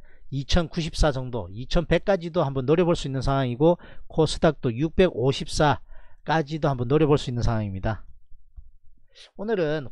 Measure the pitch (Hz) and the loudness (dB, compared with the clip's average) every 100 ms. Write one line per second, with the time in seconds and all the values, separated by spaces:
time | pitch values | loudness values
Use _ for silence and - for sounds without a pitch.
0 | - - - 135 - 180 160 175 151 - | -20 -16 -8 -6 2 2 2 -2 -4 2
1 | 156 131 127 117 90 104 127 175 151 170 | 2 2 -4 -6 -8 -10 -2 0 2 2
2 | - 190 170 170 139 135 127 165 170 165 | 2 0 0 0 0 0 2 2 2 0
3 | 143 131 117 139 127 120 160 175 - - | -2 -2 0 0 0 2 2 2 -2 -12
4 | - - 151 - 170 143 131 117 160 - | -4 0 0 2 2 2 -2 -2 -2 2
5 | 185 - 131 - 170 - 147 127 - - | 2 2 0 0 -4 2 2 2 -4 -16
6 | - - - 160 143 156 151 120 120 151 | -16 -12 -2 -2 0 -2 -2 0 2 4
7 | 151 147 - 120 113 110 104 95 113 107 | 6 4 2 0 2 2 -2 -2 -4 -4
8 | - - - - - - - - - - | -8 -18 -16 -16 -16 -18 -18 -20 -20 -20
9 | - - - - 214 208 151 156 131 | -20 -20 -20 -10 -4 0 0 -2 -6